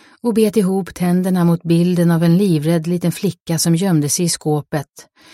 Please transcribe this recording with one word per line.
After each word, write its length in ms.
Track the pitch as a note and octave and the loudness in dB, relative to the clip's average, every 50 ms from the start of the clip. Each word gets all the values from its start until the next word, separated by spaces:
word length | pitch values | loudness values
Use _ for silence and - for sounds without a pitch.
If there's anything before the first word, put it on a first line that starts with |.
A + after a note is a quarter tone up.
| - - _ _ | -20 -20 _ _
och 120 | - A#3+ G#3 | -4 -2 0
bet 240 | A3+ A3 G#3 - A3 | 2 2 2 2 0
ihop 380 | G3 F#3 F#3+ G3 F#3 - - | 0 0 0 -2 -4 -6 -6
tänderna 500 | - F3+ F3 F3 F3+ F3+ F#3+ F#3 F3+ E3+ | -4 -2 0 0 0 0 0 0 2 2
mot 180 | E3+ E3+ E3+ - | 2 2 0 0
bilden 480 | E3 E3+ E3+ F3 F3+ F3+ E3+ E3+ E3+ | 0 2 2 2 2 2 2 2 2
av 120 | E3+ D#3+ E3+ | 2 2 2
en 140 | E3+ E3+ F3+ | 2 2 2
livrädd 500 | G#3 G3 E3 D3+ C#3+ D#3+ E3+ E3+ D#3+ F3 | 2 2 0 0 0 0 0 0 -2 -2
liten 240 | F3 F3 F3 E3+ | -4 -2 -2 -4
flicka 480 | D#3+ - - F#3 - - _ - E3 D3+ | -4 -2 -4 -6 -6 -6 _ -6 -4 -2
som 160 | - E3+ E3+ | 0 0 0
gömde 340 | D#3+ G3 G3 E3+ D3+ D3 C#3+ | 0 0 0 0 0 0 0
sig 160 | - - F3 | -2 -2 -2
i 40 | E3+ | -2
skåpet 800 | - - - D#3 D3+ D3 - - - D3+ C#3 - _ - - _ _ _ _ - | -4 -4 -4 -2 -2 -2 -4 -6 -6 -8 -8 -8 _ -20 -20 _ _ _ _ -20